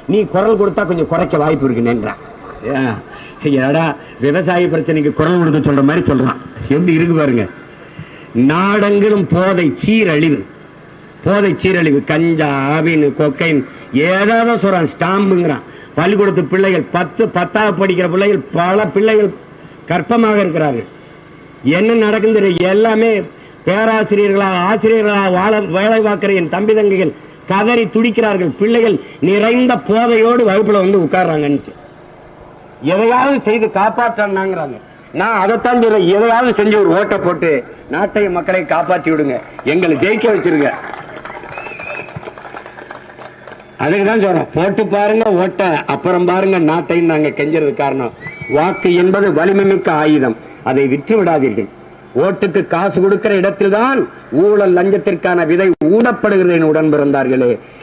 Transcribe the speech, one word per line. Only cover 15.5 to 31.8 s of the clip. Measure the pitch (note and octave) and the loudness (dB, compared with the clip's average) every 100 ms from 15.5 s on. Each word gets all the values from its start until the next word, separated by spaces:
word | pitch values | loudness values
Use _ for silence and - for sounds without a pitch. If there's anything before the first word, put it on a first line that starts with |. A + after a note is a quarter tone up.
| B2+ - - - - | -4 -8 -20 -8 -2
பள்ளிக்கூடத்து | F3 G#3 G3+ F3 | 0 2 2 0
பிள்ளைகள், | D3+ F#3 G3 F3+ - | 0 0 2 0 -2
பத்து, | F3+ E3+ - A3+ | -4 -4 -2 -2
பத்தாவது | F3 F3 G#3 G#3+ F3 G3 | 0 -2 0 0 0 0
படிக்கிற | F3 F3+ | 0 0
பிள்ளைகள், | F3+ G3+ F#3+ - E3+ | 0 2 0 -2 -2
பல | F3 G3 G3+ | 0 0 0
பிள்ளைகள் | G3 A3 G#3+ G3+ - - - - - - | 0 2 2 0 -2 -18 -20 -20 -20 -4
கர்ப்பமாக | F3 D3 A#3 A3 G#3 | -4 0 2 2 2
இருக்கிறார்கள். | F#3 D#3 D3+ A#2+ G#2 - - - - - - - | 0 0 -2 -2 -8 -20 -20 -20 -20 -20 -20 -4
என்ன | C3 E3+ A3 | 0 2 2
நடக்குது | A#3 G#3 G#3 G#3+ | 2 2 2 2
தெரியும்? | G#3+ G3 E3+ F3+ | 2 2 2 2
எல்லாமே | G3+ A3+ A3 A3+ G#3 E3+ - - - - | 2 2 2 2 0 -4 -16 -20 -8 -2
பேராசிரியர்களா, | G3 A3 A3 G#3 G3+ G3+ G3 G3 F3+ F3+ | 0 2 0 0 2 2 2 0 0 0
ஆசிரியர்களா | A3 A3 A3+ G#3 G3+ G3 | 2 2 2 2 0 0
வாழ, | F3+ G3+ G#3+ | 0 2 0
வேலை | G3 F3 G#3+ A3 | 0 -2 0 2
பார்க்கிற | G#3+ G3+ G3 | 0 0 0
என் | G3 D#3 F3 | 0 0 -2
தம்பி | G#3+ | 0
தங்கைகள் | A3 G#3 F#3+ E3 - - - - | 2 2 2 -2 -4 -20 -20 -2
கதறி | F#3+ G#3+ A#3 A3 | 0 2 0 0
துடிக்கிறார்கள். | A3 A#3 A3+ A3 G3 F3 - | 0 0 2 0 0 -2 0
பிள்ளைகள் | G#3 A#3 A3+ F3 - - | 0 2 2 0 -6 -4
நிறைந்த | E3+ G#3 A3 B3 B3+ A#3+ | 0 2 2 2 2 0
போதையோடு | - G#3+ A#3 A3+ A3+ A#3+ A3 | 0 0 2 2 4 4 2
வகுப்புல | G3 G#3+ G#3 F#3 | 2 2 2 4
வந்து | G3+ | 2
உட்கார்றாங்கன்னு. | D#3 F#3 F3 D3+ C#3+ C#3 - - | 2 0 0 0 0 -2 -6 -20